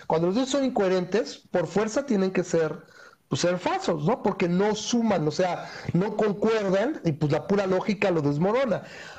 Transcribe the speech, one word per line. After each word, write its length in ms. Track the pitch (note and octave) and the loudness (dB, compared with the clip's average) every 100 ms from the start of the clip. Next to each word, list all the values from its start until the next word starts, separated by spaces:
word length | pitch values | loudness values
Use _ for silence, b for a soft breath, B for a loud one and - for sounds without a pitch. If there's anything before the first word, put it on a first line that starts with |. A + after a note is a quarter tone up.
| B | B
cuando 220 | D#3+ E3+ | 0 2
los 80 | G#3+ | 0
dioses 160 | C4 | 0
son 120 | C#4+ | 0
incoherentes, 800 | C4 A3 F#3+ F#3 F3+ G#3 C#4 - - | 0 0 2 2 2 -2 -2 -8 -4
por 160 | F3+ E3+ | -2 0
fuerza 400 | G3 G#3+ C#4+ C#4 | 0 0 -2 0
tienen 240 | G3+ F#3+ | 0 2
que 120 | F#3 | 0
ser, 400 | - E3 D#3 D#3 B B B B _ | 0 0 0 -4 B B B B _
pues, 140 | B2 | -2
ser 160 | E3+ F3+ | 0 0
falsos, 460 | D4+ F#4 F#4 D#3+ D#3+ | -2 -2 -2 0 0
¿no? 160 | B3+ | 0
Porque 260 | G#3 F3+ F3 | 0 0 0
no 260 | F3+ G#3 | 2 2
suman, 540 | G3+ - A#3+ A3+ F3+ D3+ | 0 0 0 2 2 0
o 20 | |
sea, 380 | D3 F3+ D#3+ B B B | 0 -2 -2 B B B
no 240 | E3+ G#3 G#3 | 0 0 0
concuerdan 840 | G#3+ G3+ A3 A3+ G3 G3 A#3+ D#4 | 0 0 0 2 2 0 0 -2
y, 80 | E3 | -2
pues, 180 | C#3+ D3 | 0 0
la 140 | D#3 - | 0 2
pura 200 | G3+ F#3+ | 0 2
lógica 440 | F#3 F3+ G3+ G3+ | 0 0 0 2
lo 120 | E3 | 2
desmorona. 600 | C#3+ C#3+ F#3 A#3+ C4 D#3+ B B B | 2 2 2 2 0 -2 B B B